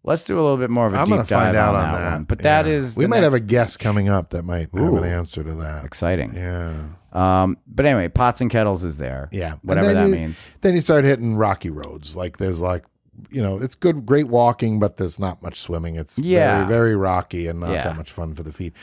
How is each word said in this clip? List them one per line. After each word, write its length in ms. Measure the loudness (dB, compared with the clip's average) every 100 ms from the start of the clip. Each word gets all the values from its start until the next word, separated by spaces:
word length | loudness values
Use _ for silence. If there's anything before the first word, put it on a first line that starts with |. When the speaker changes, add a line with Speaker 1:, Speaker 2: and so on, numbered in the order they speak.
Speaker 1:
Let's 220 | -4 -2
do 100 | -2
a 60 | 0
little 160 | 2 0
bit 140 | 0
more 160 | 0 2
of 80 |
a 20 | 2
Speaker 2:
I'm 80 | 2
Speaker 1:
deep 20 | 2
Speaker 2:
gonna 80 |
find 280 | 2 2 4
Speaker 1:
dive 40 | 4
Speaker 2:
out 180 | 4
Speaker 1:
on 100 | 2
Speaker 2:
on 80 | 2
Speaker 1:
that 60 | 0
Speaker 2:
that. 120 | -2
Speaker 1:
one. 100 | -4
But 140 | -2 0
that 240 | 4 4
Speaker 2:
Yeah. 80 | 2
Speaker 1:
is 240 | 0 -2 0
Speaker 2:
We 80 |
Speaker 1:
the 40 | 2
Speaker 2:
might 120 | 4
have 120 | 4
a 40 | 2
Speaker 1:
next 120 | 2
Speaker 2:
guest 280 | 2 2 0
coming 280 | 0 2 4
up 220 | 2 0
that 160 | -6 -4
might 220 | -4 -4
have 80 | 0
Speaker 1:
Ooh. 140 | 2 2
Speaker 2:
an 80 |
answer 380 | 0 -2 -4 -8
to 80 | -8 -8
that. 280 | -8 -10
Speaker 1:
Exciting. 480 | -10 -4 -2 0 -2
Speaker 2:
Yeah. 360 | -6 -6 -6 -6 -8 -10 -16 _
Speaker 1:
Um, 460 | 0 2 4 2 -2 -8
but 180 | 0
anyway, 240 | 2 2 0
Pots 320 | 2 2 0
and 100 | 0
Kettles 320 | 2 2 0
is 140 | -4 -6
there. 320 | -6 -8 -8
Speaker 2:
Yeah. 200 | -8 -8
And 80 | -8
Speaker 1:
Whatever 260 | -2 2 4
Speaker 2:
then 80 | 4
Speaker 1:
that 120 | 4
Speaker 2:
you, 60 | 2
Speaker 1:
means. 260 | -2 -8 -14 -2
Speaker 2:
then 120 | 2
you 60 | 2
start 240 | 4 4
hitting 320 | 4 2 0 2
rocky 320 | 0 0 -4
roads. 480 | -8 -12 -12 -10 -8
Like, 220 | -8 -4
there's, 240 | -4 -2
like, 220 | -2 -4 -8 _ _ -20 -10
you 140 | -4
know, 160 | -4 -4
it's 160 | -6
good, 320 | -2 0 0 2
great 220 | 2 4
walking, 500 | 4 4 2 0 0
but 180 | 0 -2
there's 220 | -6 -4
not 240 | -6 -6
much 180 | -10 -8
swimming. 360 | -6 -6 -6 -8
It's 220 | -8 -6
Speaker 1:
Yeah. 460 | 0 2 4 2
Speaker 2:
very, 20 | 2
very 280 | 2 4 2
rocky 500 | 2 0 -2 -6 -6
and 140 | -6
not 80 | -4
Speaker 1:
Yeah. 120 | -4
Speaker 2:
that 140 | -4 -6
much 120 | -10
fun 220 | -10 -10
for 100 | -8
the 100 | -12
feet. 200 | -10 -12 -12